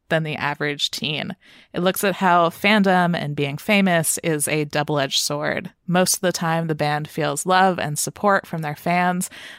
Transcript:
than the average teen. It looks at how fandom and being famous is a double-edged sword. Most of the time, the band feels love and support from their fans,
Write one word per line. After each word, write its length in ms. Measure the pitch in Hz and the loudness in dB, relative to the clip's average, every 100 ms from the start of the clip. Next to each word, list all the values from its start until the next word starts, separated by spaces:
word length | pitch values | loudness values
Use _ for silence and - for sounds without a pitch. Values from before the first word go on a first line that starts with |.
| - | -2
than 120 | 160 | -2
the 140 | 156 143 | -2 -4
average 560 | 143 147 147 143 - | -4 -4 -4 -2 -4
teen. 440 | - 139 147 - - _ - _ | -4 -6 -6 -8 -10 _ -20 _
It 60 | - | -2
looks 240 | 180 185 | 0 0
at 140 | 202 180 | 0 2
how 320 | 190 175 165 | 4 4 4
fandom 680 | - 208 214 196 180 175 170 | 2 2 4 4 4 2 0
and 180 | 147 147 | -4 -4
being 220 | 139 147 | -4 -4
famous 640 | - 202 190 170 151 - | 0 2 4 2 0 -2
is 280 | 170 151 - | -2 -2 0
a 180 | 156 147 | -2 -2
double-edged 540 | 147 147 147 135 - | -2 0 0 0 -2
sword. 520 | - 147 151 - 180 _ - | -2 -2 -2 -4 -6 _ 0
Most 260 | 180 180 - | 2 2 2
of 60 | |
the 100 | 180 | 0
time, 360 | - 165 165 165 | 0 -2 -2 -2
the 80 | 151 | -2
band 340 | 147 147 151 | 0 -2 -4
feels 380 | - 147 143 175 | -4 -2 -2 2
love 320 | 185 190 170 | 4 4 2
and 180 | 139 147 | -2 -4
support 480 | 151 - 208 196 - | -6 0 2 2 0
from 160 | 165 | -6
their 140 | 151 151 | -6 -4
fans, 560 | 175 175 180 180 - - - | -2 0 0 0 -4 -10 -18